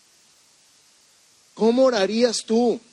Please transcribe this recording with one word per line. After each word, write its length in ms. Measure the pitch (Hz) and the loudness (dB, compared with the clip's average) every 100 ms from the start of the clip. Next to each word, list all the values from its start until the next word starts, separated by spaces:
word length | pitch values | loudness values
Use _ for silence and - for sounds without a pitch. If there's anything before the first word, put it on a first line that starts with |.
| _ _ _ _ _ _ _ _ _ _ _ _ _ _ _ | _ _ _ _ _ _ _ _ _ _ _ _ _ _ _
¿Cómo 300 | - 220 240 | -4 0 2
orarías 600 | 262 240 190 220 240 208 | 2 2 -2 0 -2 -2
tú 360 | - 226 240 135 - | -4 0 0 -2 -8